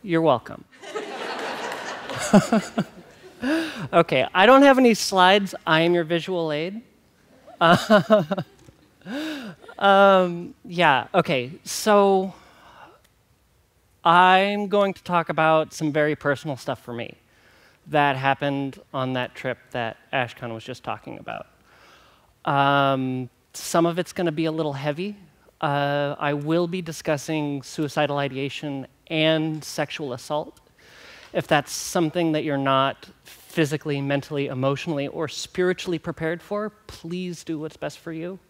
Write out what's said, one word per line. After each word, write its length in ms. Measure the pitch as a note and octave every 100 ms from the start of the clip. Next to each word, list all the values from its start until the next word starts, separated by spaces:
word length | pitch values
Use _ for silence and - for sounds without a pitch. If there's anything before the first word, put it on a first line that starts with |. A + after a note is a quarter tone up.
You're 180 | G3+ E3
welcome. 420 | E3 B2 - G#2+ -
<laughs> 40 | _ - G#4+ - - - - - - - - - - - - - G3 - A3 - - - - - - - - B3 D#4+ D#4+ B3 D#3
Okay, 340 | E3+ E3 C#3 -
I 120 | F3+ G#3
don't 160 | C4+
have 160 | C#4 C4
any 160 | B3+
slides. 600 | G#3+ - F#3+ F3+ G#3 G3 - -
I 160 | D#3+
am 120 | E3+
your 100 | F3
visual 480 | D#3+ E3+ D#3+ F3+ D#3+
aid. 300 | D3 E3+ G#3+ - _ _ _ _ _ - -
<laughs> 100 | E3 E3+ - G#3 - G#3+ D3+ F#3+ - _ - _ _ _ E3+ C4 D#4 D4 A3+ D#3 - -
Um, 760 | G3 G3 G3 F#3+ F3+ F3 F3 -
yeah, 420 | - F3 E3 C3 A2
okay, 380 | F3+ E3 C#3 B2 E3
so 720 | - - A3 G3+ G3 F#3+ F#3+ - - _ - - - _ _ _ _ _ _ _ _ _ _ _
I'm 640 | F3 F3 F#3 F#3 G3 G#3 G3+
going 260 | G3+ G3
to 100 | F#3
talk 240 | - F3+ D#3+
about 440 | D#3+ D#3+ D#3 D#3
some 200 | - D#3
very 240 | D3 D3+ D3
personal 400 | D3 C3+ D#3+ C3
stuff 260 | - B2+
for 100 | -
me 220 | A#2 A2+ - _ _ _ _ _ _ -
that 300 | D3+ C#3+ C3
happened 640 | C3+ C#3 C#3+ C#3 C#3 C3 _
on 200 | C#3 B2+
that 240 | B2+ B2 -
trip 200 | C3 A#2+ _
that 260 | B2+ A2+ - _
Ashkan 400 | C#3 A#2+ - A#2+
was 120 | A2+
just 180 | - B2
talking 380 | - G#2+ - -
about. 260 | - A1+ - _ _ _ - _ _ _ _ _
Um, 840 | - C#3 C#3 C#3 C#3 C3+ C3 B2+ B2 _ _
some 340 | - - F3 E3+
of 140 | E3+
it's 120 | E3+
gonna 200 | - E3+
be 140 | D#3 D#3+
a 60 |
little 200 | D#3 D#3
heavy. 440 | C3+ D3 D3 G3 G3+ E3 _ _ _
Uh, 560 | D#3 C#3+ C#3+ C#3+ C#3+ C#3+
I 160 | D3
will 320 | D3 D3 E3 F3
be 160 | F#3
discussing 800 | E3 D3+ - D3 - D#3 D3 C#3+
suicidal 560 | - - D3+ - D3 C#3+
ideation 680 | C#3 C3 C#3 - D3+ C#3 C3 _ _
and 560 | D#3+ D#3+ D#3+ D#3+ D#3
sexual 500 | D3+ - D3 - C#3+
assault. 460 | B2 - D3+ - _ _ _ - - - - -
If 140 | - -
that's 260 | D3+ -
something 600 | - - F#3+ D#3+ F3 E3
that 100 | D#3
you're 120 | D#3 C#3
not 500 | C#3 C3+ C3+ - - _
physically, 760 | - - - - D3+ D3 D#3 C#3+
mentally, 460 | C#3 C#3+ - D3 C#3
emotionally, 600 | C3 C3+ C#3 F3 D3 C#3
or 180 | D#3+ D#3
spiritually 720 | - - - F3+ F3+ - E3
prepared 420 | - D#3 D#3+ E3+
for, 300 | - G#3 G#3+ _ -
please 560 | - E3 F3+ F3+ E3+
do 160 | - D#3+
what's 180 | D3+ -
best 220 | D3+ -
for 140 | -
you. 260 | D#3+ E3+ F#3+